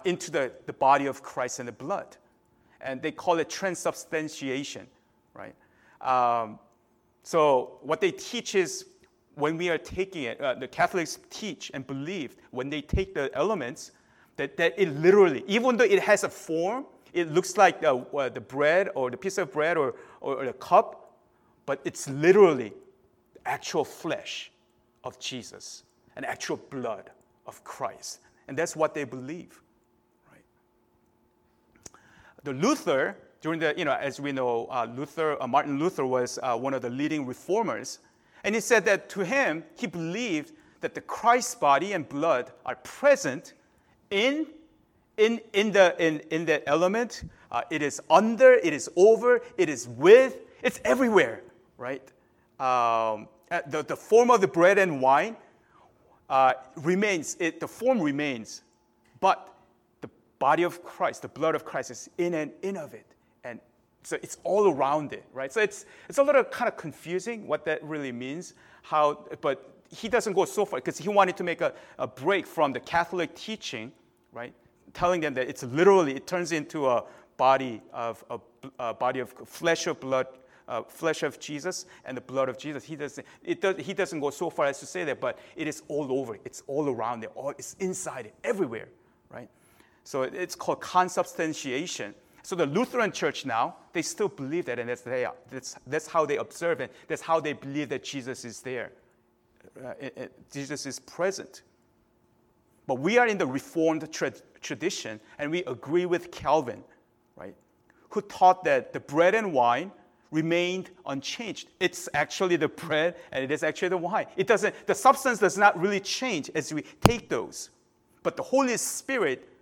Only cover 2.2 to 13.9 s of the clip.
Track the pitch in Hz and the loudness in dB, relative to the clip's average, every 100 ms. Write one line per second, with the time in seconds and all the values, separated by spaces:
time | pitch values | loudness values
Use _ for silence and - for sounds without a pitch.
2.2 | _ _ _ _ _ - 135 127 156 151 | _ _ _ _ _ -14 -10 -6 -8 -4
3.2 | - 170 151 - 190 170 170 - - 160 | 0 0 0 -4 -6 -4 -4 -6 -6 -6
4.2 | 156 - 139 131 143 - 95 _ _ _ | -6 -8 -6 -6 -8 -14 -18 _ _ _
5.2 | _ - 104 - _ _ _ - - 127 | _ -18 -18 -20 _ _ _ -10 0 2
6.2 | 120 120 110 107 _ _ _ _ _ _ | 2 0 -2 -10 _ _ _ _ _ _
7.2 | - 165 151 127 - - 135 156 190 - | -2 2 4 4 0 -10 -6 -2 -2 -2
8.2 | - 240 - 202 170 - - _ _ _ | -8 -8 -2 0 0 -4 -14 _ _ _
9.2 | _ - 147 165 175 156 - - 190 180 | _ -4 -2 0 -2 -2 -4 -8 -6 -6
10.2 | 120 113 139 120 127 - - 185 160 - | -8 -6 -4 -4 -6 0 0 0 -4 -8
11.2 | - - 214 143 - 143 127 135 147 196 | -14 -12 -10 -10 -10 -12 -10 -10 -8 -8
12.2 | 120 - - 123 135 151 143 196 190 165 | -8 -12 -14 -8 -6 -6 -2 -2 -2 -4
13.2 | 135 127 175 202 123 160 - | -4 -2 -2 -2 -6 -10 -18